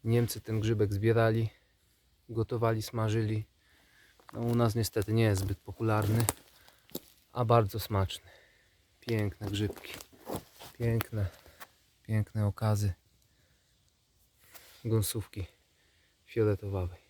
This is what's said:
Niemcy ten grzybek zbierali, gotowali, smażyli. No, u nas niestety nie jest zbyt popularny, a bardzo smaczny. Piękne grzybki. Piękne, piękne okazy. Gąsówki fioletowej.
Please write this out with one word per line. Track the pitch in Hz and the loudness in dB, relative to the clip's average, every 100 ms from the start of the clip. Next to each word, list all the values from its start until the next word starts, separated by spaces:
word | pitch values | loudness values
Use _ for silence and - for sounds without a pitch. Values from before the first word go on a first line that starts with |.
| 113 | 2
Niemcy | 120 120 107 | 2 2 -4
ten | - 110 | -4 -2
grzybek | 107 110 104 | 0 0 0
zbierali, | 101 110 113 113 113 110 - _ _ _ _ _ _ - | 2 2 4 2 2 -2 -6 _ _ _ _ _ _ -10
gotowali, | 113 110 120 117 110 | -6 -4 0 0 0
smażyli. | 104 113 110 110 107 110 110 _ _ _ _ _ _ _ - | -4 -2 0 0 0 -2 -6 _ _ _ _ _ _ _ -14
No, | 117 | -6
u | 117 120 | 0 2
nas | 117 113 | 2 2
niestety | 104 - 104 | -2 -2 0
nie | 113 | 2
jest | 113 98 | 4 2
zbyt | 95 101 | -2 -6
popularny, | - - 110 107 104 113 113 - - - - _ _ - - _ _ | -10 -4 0 0 2 2 0 -2 -18 -20 -20 _ _ -14 -14 _ _
a | - 117 | -4 4
bardzo | 117 104 110 | 4 4 -4
smaczny. | - 101 92 - - - _ _ _ _ _ _ | -2 0 0 -4 -16 -20 _ _ _ _ _ _
Piękne | - 113 104 - 101 | -4 -2 -2 -4 -8
grzybki. | 101 104 - - - - - - - - - - - | -4 -4 -6 -14 -16 -18 -20 -10 -10 -10 -20 -20 -4
Piękne, | 117 113 - 110 95 - - - - _ _ _ | 0 0 -2 -4 -4 -6 -20 -20 -20 _ _ _
piękne | - 110 101 110 104 | -2 0 0 0 -2
okazy. | - 110 104 104 - _ _ _ _ _ _ _ _ _ _ _ _ _ _ _ - - - 117 | 0 0 2 0 -2 _ _ _ _ _ _ _ _ _ _ _ _ _ _ _ -20 -20 -10 0
Gąsówki | 110 101 113 - - 90 _ _ _ _ _ _ _ _ | 2 2 -4 -8 -10 -10 _ _ _ _ _ _ _ _
fioletowej. | 117 107 101 101 98 87 - | 0 2 2 -2 -4 -4 -8